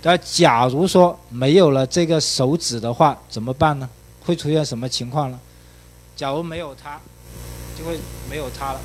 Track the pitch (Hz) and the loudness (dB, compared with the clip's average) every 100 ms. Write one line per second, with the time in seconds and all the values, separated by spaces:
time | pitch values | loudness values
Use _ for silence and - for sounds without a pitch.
0 | 165 175 - - 165 117 127 131 185 185 | 4 2 0 2 4 4 2 2 4 6
1 | 175 - - 120 131 175 170 135 131 - | 6 2 -12 -2 4 6 6 4 2 0
2 | 165 165 - - 131 160 - 117 113 117 | 2 0 0 0 2 0 -2 -6 -6 2
3 | 151 - - - 113 135 156 143 131 - | 2 2 -10 -10 -8 0 0 0 -8 -14
4 | - - - 170 147 156 143 117 127 - | -20 -12 -4 -4 0 0 -2 -6 -6 -6
5 | 123 147 139 127 - - - - - - | -4 -4 -4 -8 -18 -20 -20 -20 -20 -20
6 | - - 139 143 170 160 156 131 147 147 | -20 -10 -6 -4 -6 -10 -12 -14 -18 -18
7 | - - - - - - - - 160 160 | -20 -20 -20 -18 -16 -16 -16 -12 -8 -8
8 | - - 123 147 135 120 139 131 | -10 -14 -12 -10 -10 -8 -8 -8